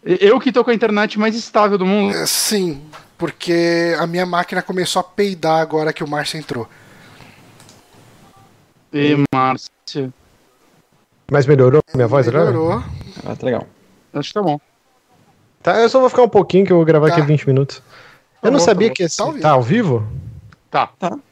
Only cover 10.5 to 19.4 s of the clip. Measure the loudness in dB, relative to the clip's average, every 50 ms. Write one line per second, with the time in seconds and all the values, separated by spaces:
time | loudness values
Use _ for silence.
10.5 | _ _ _ _ _ _ _ _ _ _ _ _ _ _ _ -2 0 0 4 4
11.5 | 4 6 6 6 6 4 0 _ -2 -2 0 2 2 2 0 2 2 2 0 2
12.5 | 0 0 0 -2 -2 -4 -6 -10 -12 -14 -16 -18 -18 -16 -12 -12 -12 -6 -4 -4
13.5 | -4 -4 -6 -10 _ _ _ _ _ _ _ _ -10 -10 -10 -8 -6 -4 -2 -2
14.5 | -2 -4 _ _ _ _ _ _ _ _ _ _ _ _ _ _ _ _ _ _
15.5 | _ _ _ 0 2 2 2 4 4 4 2 4 4 4 2 4 4 2 2 4
16.5 | 2 2 4 4 4 4 4 4 4 4 4 4 2 2 2 2 2 0 2 2
17.5 | 2 2 0 -2 -6 -18 _ _ -20 -20 -20 -20 -20 _ _ _ _ _ 0 2
18.5 | 2 4 4 4 2 2 2 0 0 -2 -4 -4 -2 -4 -4 -4 -4 0